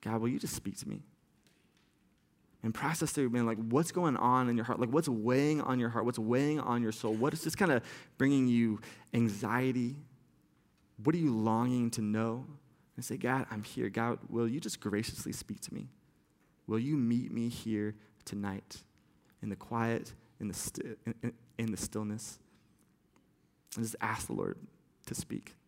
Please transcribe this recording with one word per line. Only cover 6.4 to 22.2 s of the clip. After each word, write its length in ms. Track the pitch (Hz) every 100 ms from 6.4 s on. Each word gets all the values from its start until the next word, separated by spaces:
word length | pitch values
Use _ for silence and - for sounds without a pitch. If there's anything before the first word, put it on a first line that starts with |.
| 143 151
on 240 | - 120
your 80 | 113
soul? 240 | 107 113
What 180 | 110 135
is 120 | 160
just 120 | 160 -
kinda 240 | 190 131 - - - _
bringing 300 | 135 139 127
you 320 | 120 117 104 - - -
anxiety? 800 | 120 117 101 101 120 131 127 120 143 - - _ _ _ _ _ _ _ -
What 100 | 110
are 40 | 170
you 140 | 156
longing 600 | 113 110 110 123 123 117
to 100 | 117
know? 420 | 107 107 113 117 143 143 _ _ _ -
And 80 |
say, 140 | 123 131
"God, 280 | 123 131 -
I'm 100 | 107
here. 260 | 104 - 113
God, 300 | 98 117 120 -
will 200 | 117 117
you 100 | 135
just 220 | 113 -
graciously 500 | - 101 113 - -
speak 300 | - - 104
to 120 | -
me? 180 | - 131 - _ _ _ _ _ _ -
Will 140 | 110
you 160 | 127 151
meet 340 | 117 117 127
me 180 | 113 117
here 460 | 117 110 107 107 107 - _
tonight 580 | - 101 101 98 - - - _ _ _ _ _
in 60 | 110
the 60 |
quiet, 580 | 98 - 117 113 117 - - - _
in 80 | 107
the 60 |
sti-, 420 | 101 - - - 113 -
in, 80 | 113
in, 100 | 117 - - -
in 120 | 113
the 60 | 98
stillness?" 640 | - - 107 107